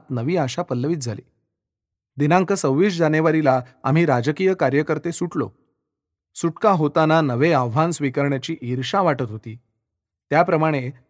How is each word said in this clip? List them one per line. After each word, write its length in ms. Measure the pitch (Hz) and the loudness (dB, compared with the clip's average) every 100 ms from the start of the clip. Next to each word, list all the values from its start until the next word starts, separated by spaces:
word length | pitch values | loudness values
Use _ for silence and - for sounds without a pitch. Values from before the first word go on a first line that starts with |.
| - | -2
नवी 260 | 120 131 180 | -6 -2 -2
आशा 260 | 127 - | -2 -6
पल्लवित 360 | 175 123 143 165 | -6 -4 -4 -4
झाली. 240 | 120 101 - _ _ _ _ _ _ _ _ 131 | -6 -10 -12 _ _ _ _ _ _ _ _ -2
दिनांक 360 | 147 180 185 | 2 2 2
सव्वीस 440 | 196 143 139 202 170 | 0 0 2 2 2
जानेवारीला 640 | 156 156 160 160 147 131 123 _ | 2 2 2 2 2 0 -2 _
आम्ही 220 | 131 156 165 | 0 2 4
राजकीय 480 | 123 123 147 190 | 2 0 0 0
कार्यकर्ते 580 | 185 139 143 156 131 170 | 2 0 0 0 -4 -6
सुटलो. 400 | 165 175 160 104 - _ _ _ _ _ _ _ - | -6 -6 -4 -6 -10 _ _ _ _ _ _ _ -6
सुटका 360 | 165 160 220 | -6 0 2
होताना 500 | 180 147 160 156 160 | 2 2 2 4 4
नवे 300 | 147 120 165 | 2 2 2
आव्हान 400 | 143 123 120 170 | 2 0 0 0
स्वीकारण्याची 680 | 165 139 139 143 135 - 165 | 0 -2 -2 -2 -2 -6 -8
ईर्षा 400 | 120 127 127 196 | -6 -6 -2 0
वाटत 280 | 175 135 117 | 0 0 -4
होती. 280 | 107 113 107 _ _ _ _ _ _ - | -8 -14 -16 _ _ _ _ _ _ -2
त्याप्रमाणे 600 | 147 175 160 156 143 127 - | 0 2 2 0 -2 -6 -12